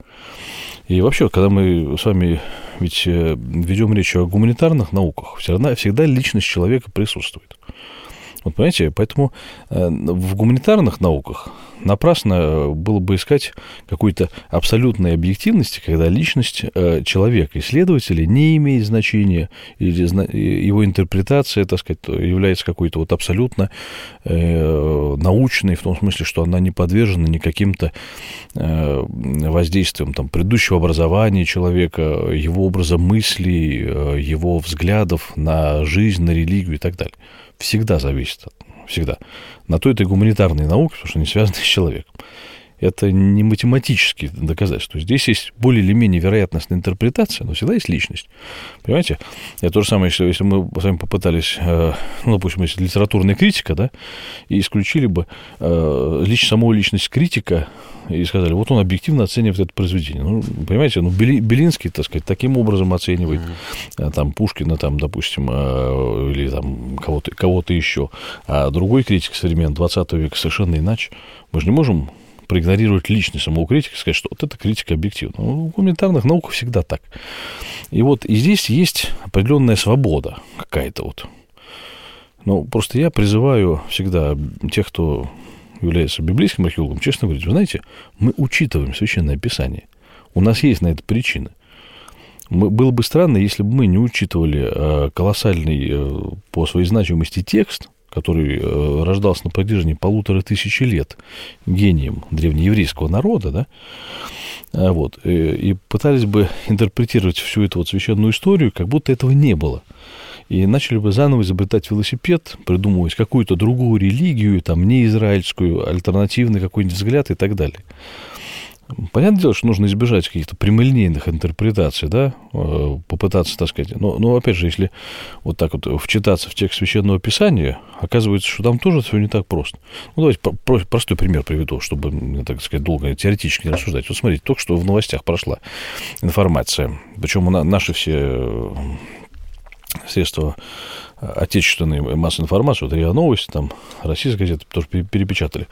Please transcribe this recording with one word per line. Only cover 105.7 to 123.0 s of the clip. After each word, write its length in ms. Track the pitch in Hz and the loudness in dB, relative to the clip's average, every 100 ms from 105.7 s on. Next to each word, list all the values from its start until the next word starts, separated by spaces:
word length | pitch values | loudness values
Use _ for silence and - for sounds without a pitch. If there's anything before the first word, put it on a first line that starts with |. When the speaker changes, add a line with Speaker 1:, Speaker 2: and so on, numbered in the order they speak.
| 98 - | -2 -2
Speaker 1:
пытались 360 | 104 - 131 | 0 2 2
бы 240 | 104 104 95 - - | 2 2 2 -2 -2
интерпретировать 680 | 104 107 - 117 113 92 - | 0 0 0 0 2 0 -2
всю 260 | - 107 | -2 0
эту 140 | 101 90 | 0 0
вот 100 | 85 | -2
священную 440 | 98 - 104 110 | -2 0 2 2
историю, 400 | 110 190 196 120 | 2 2 4 2
как 160 | - 90 | 0 -2
будто 240 | 147 - | 0 0
этого 200 | 127 131 | 0 4
не 220 | 139 143 | 4 4
было. 280 | 80 73 60 - - - - - - - | 2 0 -4 -12 -20 -20 -20 -20 -18 -4
И 160 | 92 | 2
начали 340 | 98 135 - 110 | 4 2 0 0
бы 120 | 104 | 2
заново 300 | 107 143 127 | 4 4 4
изобретать 480 | 92 92 101 107 - | 2 0 0 0 0
велосипед, 640 | 104 101 123 - 170 - - | -2 -2 -4 0 -2 -2 -8
придумывать 500 | - 90 101 90 85 - | -2 0 2 2 0 0
какую-то 400 | - 127 104 90 | 0 0 2 2
другую 440 | 110 123 123 107 | 2 2 2 4
религию, 640 | 98 120 180 123 104 95 | 4 2 2 2 2 2
там, 240 | - 85 95 | 2 2 4
неизраильскую, 1000 | 127 113 107 107 98 - - 87 82 - | 4 4 4 2 2 0 -2 0 0 -2
альтернативный 720 | 90 - 98 101 123 120 104 | -2 0 2 2 2 2 2
какой-нибудь 360 | 92 104 95 90 | 0 0 -2 0
взгляд 340 | 104 143 - | 0 0 0
и 40 | |
так 220 | - 101 98 | -2 -2 -2
далее. 240 | 73 - - - - - - - - - - - - - 95 | -4 -6 -18 -20 -20 -20 -20 -18 -16 -16 -18 -20 -14 -10 -4
Понятное 300 | 110 196 196 | 2 4 4
дело, 140 | 156 | 4
что 120 | 98 117 | 2 2
нужно 200 | 98 101 | 2 2
избежать 420 | 101 120 101 - | 2 2 2 0
каких-то 260 | 85 76 | -4 -6
прямолинейных 760 | - 98 110 131 127 92 73 - | -2 2 4 4 4 2 0 -2
интерпретаций, 800 | 80 85 - 110 101 78 - 76 | -2 -4 -2 0 2 0 -2 -2
да, 260 | 117 135 - - | 0 0 -2 -8
э, 440 | 147 78 76 73 69 | -4 -2 0 -2 -4